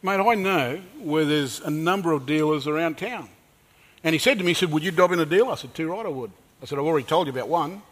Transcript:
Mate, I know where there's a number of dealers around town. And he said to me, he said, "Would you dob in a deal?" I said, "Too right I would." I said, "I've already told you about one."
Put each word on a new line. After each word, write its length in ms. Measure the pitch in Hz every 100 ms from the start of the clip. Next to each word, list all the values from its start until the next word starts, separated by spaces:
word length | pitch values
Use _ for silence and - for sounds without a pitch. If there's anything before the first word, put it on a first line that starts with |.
Mate, 180 | 190 196
I 160 | 208 226
know 460 | 190 185 127 151 185 302
where 260 | 190 156 147
there's 360 | 151 135 110
a 80 | -
number 420 | 151 165 196 170
of 140 | 156 131
dealers 420 | 156 151 151 139
around 300 | 151 165 156
town. 320 | 208 240 117 - _ _ _ _ _ -
And 100 | 160
he 60 | 160
said 180 | - 254
to 60 |
me, 80 | 175
he 20 |
said, 180 | 170 180
"Would 120 | 151
you 80 | 160
dob 200 | 170 180
in 80 | 180
a 60 | 156
deal?" 240 | 180 254
I 60 | 160
said, 180 | 131
"Too 180 | - 160
right 140 | 185 220
I 40 |
would." 220 | 135 113 92 _ _
I 40 | 127
said, 120 | 139
"I've 80 | 147
already 220 | 156 120
told 200 | 160 160
you 60 |
about 140 | 131 113
one." 340 | 165 151 196 -